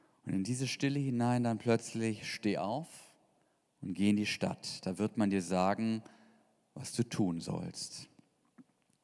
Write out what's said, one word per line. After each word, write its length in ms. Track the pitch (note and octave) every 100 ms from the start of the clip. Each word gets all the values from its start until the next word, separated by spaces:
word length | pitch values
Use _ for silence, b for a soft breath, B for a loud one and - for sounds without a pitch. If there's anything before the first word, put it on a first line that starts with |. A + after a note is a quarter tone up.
| b b -
Und 80 |
in 100 | F#2+
diese 240 | F#2+ B2+ C3
Stille 320 | - C#3 C#3+
hinein 440 | C3+ A#2+ A#2+ B2
dann 140 | A#2+ A2
plötzlich, 720 | A#2+ A#2 - A2+ A2+ G#2 -
„Steh 280 | - G#2 F2
auf 300 | F#2 B2 E3+ - - _ _ _ _ _ _ _
und 120 | G2
geh 160 | E2+ G2+
in 60 | G#2
die 80 | G#2
Stadt. 600 | - F#2 F2+ - - -
Da 120 | F#2+
wird 200 | G#2+ -
man 120 | G2+
dir 120 | G2
sagen, 640 | F2 F#2 F#2 G#2 A2+ A2 B B B B B B _
was 200 | - -
du 100 | -
tun 360 | A#2 - G2 E2
sollst.“ 720 | - F2 F2 - - - - - _ _ _ - - _ _ _